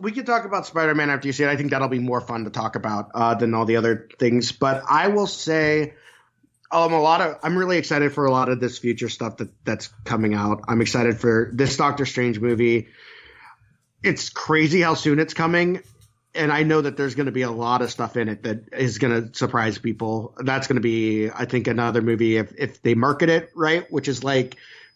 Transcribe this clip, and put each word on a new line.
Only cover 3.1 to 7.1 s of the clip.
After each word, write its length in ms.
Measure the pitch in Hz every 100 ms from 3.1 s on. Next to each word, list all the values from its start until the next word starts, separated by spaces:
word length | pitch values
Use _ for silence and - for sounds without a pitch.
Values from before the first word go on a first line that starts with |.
uh, 200 | 120 117
than 200 | 110 117
all 100 | 113
the 120 | 113 113
other 320 | 113 110 - -
things. 340 | 123 120 120
But 300 | - 135 135 -
I 200 | 147 185
will 180 | 208 190
say, 680 | - - 156 151 151 151 - - - _ _ _ _ -
um, 220 | 170 165
a 80 | 160
lot 200 | 151